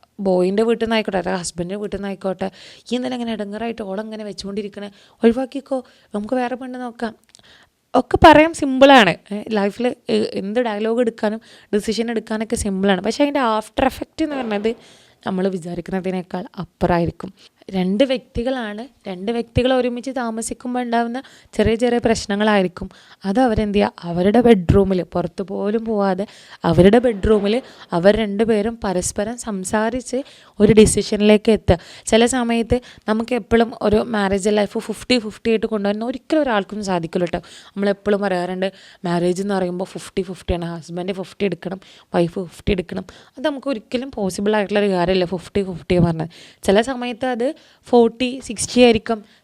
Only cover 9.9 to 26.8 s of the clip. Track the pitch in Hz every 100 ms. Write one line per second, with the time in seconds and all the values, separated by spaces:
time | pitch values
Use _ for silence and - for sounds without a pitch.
9.9 | - - 220 214 - 190 220 240 208 220
10.9 | 233 240 226 214 220 - - _ 208 202
11.9 | 214 233 226 226 220 220 233 208 190 196
12.9 | 185 202 226 294 285 240 214 214 - 262
13.9 | - - - 320 277 233 208 214 226 -
14.9 | - _ _ - 185 190 185 165 175 165
15.9 | 190 185 185 170 185 226 - 165 - 170
16.9 | 175 165 - - - _ _ - 190 185
17.9 | 202 269 254 - - 233 262 220 208 262
18.9 | _ - 180 196 233 233 - 247 262 247
19.9 | 240 247 262 233 226 226 240 254 247 247
20.9 | 233 233 240 - - _ - 208 226 240
21.9 | 240 233 220 - 202 214 208 180 - 190
22.9 | - - - 196 196 262 220 214 202 202
23.9 | - 170 170 185 226 240 226 165 202 190
24.9 | 185 160 180 175 - 185 196 196 220 226
25.9 | 214 196 185 208 - - - - 160